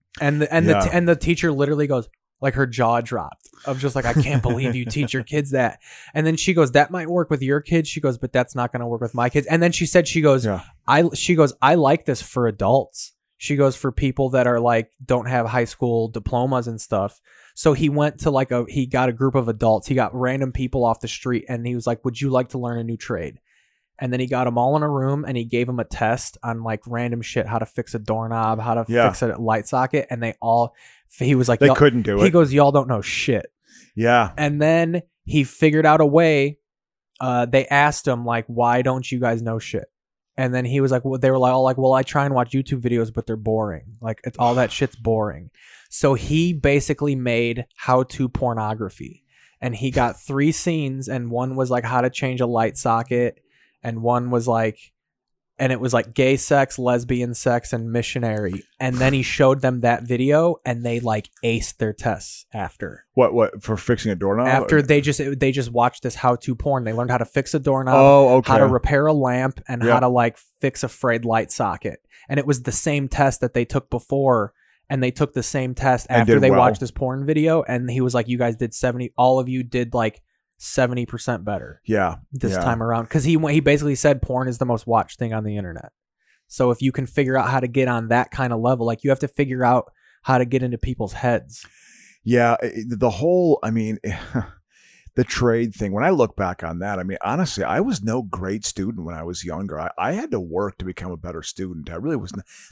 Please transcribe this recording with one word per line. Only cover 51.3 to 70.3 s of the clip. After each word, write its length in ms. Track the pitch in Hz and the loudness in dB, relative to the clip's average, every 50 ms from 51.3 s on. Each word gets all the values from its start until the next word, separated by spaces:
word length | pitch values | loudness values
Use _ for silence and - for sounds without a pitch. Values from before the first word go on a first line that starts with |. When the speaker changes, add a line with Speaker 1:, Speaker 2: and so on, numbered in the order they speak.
| 117 120 127 131 131 | -4 -4 -4 -4 -2
Speaker 1:
was, 140 | 131 131 123 | -2 -2 0
like, 140 | 127 123 117 | 0 -2 -2
how 180 | 113 127 123 | 0 0 0
to 80 | 123 127 | 0 0
change 320 | - - 143 131 127 123 | -2 -4 -4 -4 -2 -2
a 60 | 123 | -2
light 300 | 120 120 113 113 110 - | 0 0 0 0 0 -2
socket, 640 | - - 127 113 117 117 - 123 120 123 113 - _ _ _ _ _ _ _ _ _ - | -4 -2 0 0 0 0 -2 -2 0 0 -2 -4 _ _ _ _ _ _ _ _ _ -10
and 180 | 120 117 113 | -10 -8 -4
one 300 | 113 117 120 123 123 123 | -2 0 0 0 0 0
was, 160 | 123 120 113 | -2 -2 0
like, 320 | 123 117 113 113 110 107 - - _ _ _ _ _ _ _ _ _ _ _ _ _ _ - | 0 0 0 0 -2 -4 -6 -18 _ _ _ _ _ _ _ _ _ _ _ _ _ _ -2
and 120 | 135 127 | -2 -2
it 80 | 127 110 | 0 0
was, 140 | 127 127 120 | -2 2 2
like, 220 | 117 113 120 - | 2 0 0 0
gay 200 | - 131 131 135 | 2 4 4 4
sex, 440 | 127 - - 147 139 135 - - - | 2 2 2 2 2 2 2 -2 -2
lesbian 560 | 123 123 123 120 120 123 127 123 123 120 117 | 0 2 2 2 0 -2 -2 -2 -2 -4 -4
sex, 360 | - - 131 120 120 - - - | -2 0 0 0 0 -2 -4 -6
and 180 | 117 113 113 | -6 -6 -2
missionary. 720 | 113 120 117 - - 131 120 113 107 107 104 92 92 101 - _ _ - | -2 -2 -2 -2 -4 -4 -2 -2 -2 -2 -4 -4 -6 -6 -10 _ _ -6
And 160 | 131 131 123 | -4 -2 0
then 180 | 123 131 135 139 | 2 2 2 2
he 80 | 135 | 0
showed 400 | 123 - - - 143 131 135 135 | -2 -2 2 4 4 4 4 4
them 200 | 131 127 127 123 | 2 0 0 2
that 200 | 117 120 120 - 120 | 2 2 2 0 -2
video, 520 | 120 127 120 127 139 147 156 165 175 165 - - | -4 -2 0 2 2 4 4 4 2 0 -2 -4
and 180 | 131 120 120 120 | -6 -4 -4 -2
they, 160 | 120 117 120 | -4 -4 -2
like, 300 | 120 117 110 107 - - _ - - | -2 -2 -2 -2 -4 -8 _ -4 -2
aced 320 | 117 117 113 - - - | -2 -2 -2 -4 -6 -6
their 160 | - 113 107 104 | -4 -4 -4 -4
tests 540 | - - 117 98 - - - - - - _ - | -4 -4 -4 -4 -4 -8 -14 -14 -16 -18 _ -10
after. 520 | 107 95 - - - - 73 - - - _ - | -8 -8 -8 -10 -12 -12 -12 -14 -16 -14 _ 2
Speaker 2:
What, 220 | 127 123 95 104 | 4 4 4 6
what, 260 | 117 110 - - 101 | 4 2 2 0 -6
for 160 | - - 110 | -6 -4 -4
fixing 340 | 98 - - 120 - - 110 | -4 0 -2 -2 0 0 -4
a 40 | 98 | -2
doorknob? 320 | 85 98 98 101 113 123 | -2 0 0 0 2 2
Speaker 1:
After 340 | 131 131 135 - - 160 147 | 2 2 2 2 4 2 2
they 180 | 143 127 151 147 | 4 4 2 2
just, 220 | 139 151 139 - 143 139 143 127 | 2 0 -2 -2 -4 -4 -2 0
they 120 | 139 135 | 0 0
just 200 | 127 139 123 117 | 0 0 -4 -2
watched 300 | 117 117 117 127 - - - | 0 2 2 2 0 -4 -8
this 120 | 123 - | -8 -6
how-to 400 | - - 123 123 120 - - 123 | 0 0 0 0 0 -2 -6 -6
porn. 280 | - - 147 139 127 117 | -4 -2 -2 -2 -2 -2
They 60 | 110 | -2
learned 200 | 113 117 123 120 | -2 -2 -2 0
how 80 | 127 120 | 0 -2
to 60 | 117 | -2
fix 280 | - - 143 131 - - | -2 -2 -4 -4 -2 -2
a 60 | 151 | -2
doorknob, 340 | 131 143 135 131 131 127 131 | 0 0 0 0 2 4 6
Speaker 2:
Oh, 400 | 135 135 139 139 139 139 123 127 | 8 10 10 10 10 8 8 6
okay. 140 | 131 123 - 135 | 6 6 6 6
Speaker 1:
how 40 | |
to 100 | - 139 | 6 6
repair 380 | 127 127 120 - - 143 139 147 | 6 4 2 2 2 2 4 4
a 80 | 156 156 | 4 2
lamp, 480 | 147 131 127 123 127 131 135 - - - | 2 2 0 0 0 -2 -2 -4 -6 -10
and 160 | - 127 120 113 | -8 -6 0 2
Speaker 2:
Yeah. 100 | 120 120 | 4 4
Speaker 1:
how 60 | 127 | 4
to, 60 | 127 123 | 4 4
like, 280 | 123 120 120 117 | 4 4 2 2